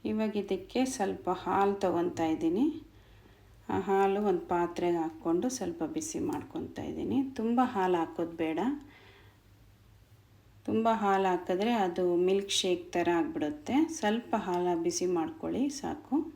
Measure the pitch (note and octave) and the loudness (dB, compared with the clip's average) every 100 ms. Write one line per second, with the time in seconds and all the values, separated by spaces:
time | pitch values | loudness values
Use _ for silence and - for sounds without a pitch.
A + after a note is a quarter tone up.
0 | A3 G#3+ A3 G#3 G3 F#3+ - A#3+ C4 - | -2 0 0 -2 -2 -4 -2 -2 0 0
1 | F#3+ F#3 F3 F3+ - F#3+ G3+ G3 F#3 E3+ | -2 -2 -4 -2 0 2 2 2 0 2
2 | F3 - D#3+ D#3 E3 F3+ D#4 D#4+ - - | 0 0 0 2 2 2 2 0 -14 -20
3 | - - - - - - - F#3+ F#3+ G3 | -20 -20 -20 -20 -20 -18 -4 -2 2 2
4 | G3 G3 G#3 F3+ E3+ F3 F3 - F3 E3+ | 4 2 2 0 0 0 0 0 0 0
5 | D#3+ - E3 F3 A#3+ B3+ F3+ E3 D#3 D#3+ | -2 -4 0 0 0 -2 -6 -4 -4 -4
6 | D#3 - - C#3+ - - - - C#2+ D#3+ | -6 -4 -4 -4 -8 -10 -10 -8 -8 -4
7 | - A#3+ C4+ - A3+ A#3+ B3 G3 F#3 F3 | 0 0 0 -2 0 2 2 2 2 2
8 | D#3+ - E3+ E3 D#3+ D#3 A3+ D4 - - | 0 -4 -6 -2 -2 0 -2 -4 -10 -20
9 | - - - - - - - - - - | -20 -20 -20 -20 -20 -20 -20 -20 -20 -20
10 | - - - - - - - A3 A3+ A3 | -20 -20 -20 -20 -20 -12 -2 2 2 2
11 | G3+ F#3+ F#3+ F3+ - F#3 A3 A#3 F#3 F3 | 4 4 4 2 0 0 2 2 0 2
12 | F3+ F3 F3+ G3 G3 - F#3 F3 - F3 | 2 4 4 2 2 -2 0 -2 -2 -2
13 | E3+ E3+ D#3+ D#3+ D3+ D3 - B3+ D#4+ - | 2 2 0 -2 -4 -4 0 2 2 0
14 | G#3 A3+ - A3+ F#3 F3 F3+ E3+ E3+ E3+ | 0 0 0 -2 0 0 2 2 0 0
15 | F3+ F3 D#3+ - E3 F3+ C#4 - E3+ - | 0 0 -2 -6 -6 -2 -2 -2 -8 -8
16 | - D4 - | -2 -2 -2